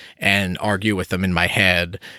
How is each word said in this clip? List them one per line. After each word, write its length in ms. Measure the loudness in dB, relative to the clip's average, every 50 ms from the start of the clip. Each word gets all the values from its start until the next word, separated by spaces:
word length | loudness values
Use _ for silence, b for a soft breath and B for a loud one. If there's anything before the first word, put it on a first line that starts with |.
| B B B -4
and 400 | 0 0 2 2 0 -2 -2 -2
argue 360 | -2 -2 -2 0 0 0 0
with 140 | 0 -2 -2
them 140 | -2 0 0
in 80 | 0
my 140 | 2 2 0
head 540 | 2 2 2 2 4 4 2 0 -2 -6 B B B B